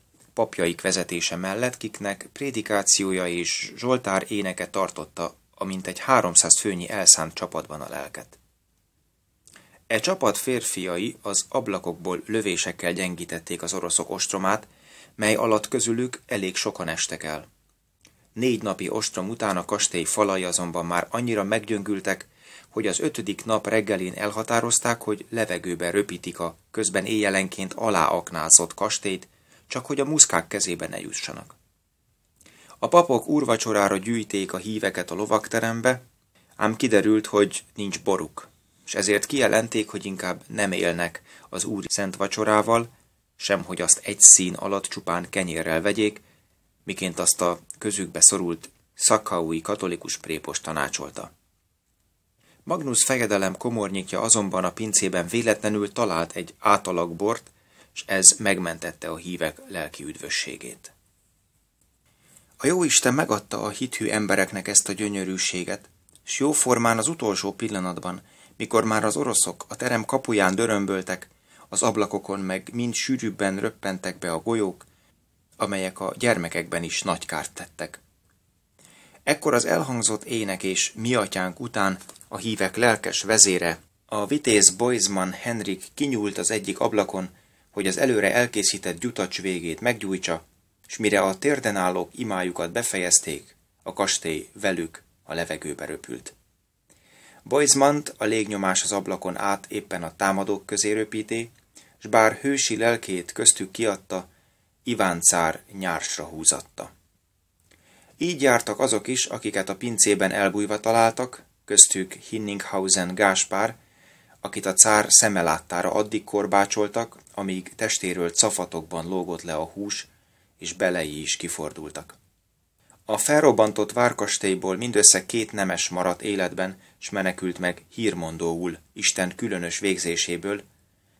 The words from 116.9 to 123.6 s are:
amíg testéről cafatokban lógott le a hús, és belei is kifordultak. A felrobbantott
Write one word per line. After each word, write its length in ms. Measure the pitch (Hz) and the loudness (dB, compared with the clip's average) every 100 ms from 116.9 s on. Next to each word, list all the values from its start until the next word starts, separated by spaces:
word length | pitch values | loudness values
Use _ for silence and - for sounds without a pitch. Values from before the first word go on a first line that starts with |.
| 117 117 - _ | -2 -4 -8 _
amíg 400 | - 98 92 85 | -8 -4 -6 -8
testéről 560 | - 107 - 92 90 85 | -4 -2 -2 -2 -2 0
cafatokban 800 | - 107 95 90 85 80 85 82 | 2 2 0 -4 -8 -8 -8 -4
lógott 340 | 95 87 82 | -4 -4 -6
le 120 | 85 | -6
a 100 | 78 | -6
hús, 440 | 78 98 101 - - _ _ _ _ _ | -6 -8 -8 -8 -10 _ _ _ _ _
és 140 | 85 | -12
belei 480 | - 92 90 78 76 | -2 0 0 -4 -6
is 160 | 76 - | -6 -6
kifordultak. 800 | 85 - 76 78 78 76 78 - _ _ _ _ _ _ _ _ | -6 -8 -8 -10 -12 -14 -16 -20 _ _ _ _ _ _ _ _
A 140 | - 107 | -4 0
felrobbantott 720 | - 151 131 117 | 4 6 8 8